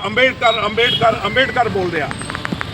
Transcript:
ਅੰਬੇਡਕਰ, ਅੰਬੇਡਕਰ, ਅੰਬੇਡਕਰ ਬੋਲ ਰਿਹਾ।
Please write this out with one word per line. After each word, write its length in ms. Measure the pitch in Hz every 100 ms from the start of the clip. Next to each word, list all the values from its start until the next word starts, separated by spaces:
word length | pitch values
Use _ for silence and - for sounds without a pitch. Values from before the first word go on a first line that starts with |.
| 202
ਅੰਬੇਡਕਰ, 560 | 214 262 254 240 226 208
ਅੰਬੇਡਕਰ, 540 | 214 240 - 226 220 202
ਅੰਬੇਡਕਰ 440 | 240 262 254 226
ਬੋਲ 200 | 190 180
ਰਿਹਾ। 180 | 165 131 - - - - - -